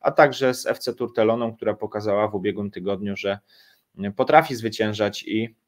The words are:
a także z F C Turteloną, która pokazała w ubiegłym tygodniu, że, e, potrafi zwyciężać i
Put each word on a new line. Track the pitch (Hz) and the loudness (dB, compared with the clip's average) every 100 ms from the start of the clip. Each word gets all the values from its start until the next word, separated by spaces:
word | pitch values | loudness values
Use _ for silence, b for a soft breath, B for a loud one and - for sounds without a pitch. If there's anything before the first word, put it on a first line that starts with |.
a | 143 | 2
także | 139 147 127 131 | 4 4 4 0
z | 127 - | 0 -4
F | 117 | -4
C | - | -4
Turteloną, | 117 117 117 110 117 117 113 | -4 -4 2 2 2 -2 -4
która | 107 | -4
pokazała | 104 107 107 107 101 107 | -4 -4 -4 0 0 0
w | 101 | 0
ubiegłym | 98 98 101 | -2 -2 -6
tygodniu, | 95 92 98 101 98 | -6 -4 -4 -4 -4
że, | 98 101 b b b b _ - | -4 -4 b b b b _ -8
e, | 101 | -8
potrafi | 101 127 - - 123 | -2 4 4 4 -4
zwyciężać | 113 113 107 107 104 - - | -4 0 -2 2 -2 -2 -4
i | 107 113 _ | -2 -4 _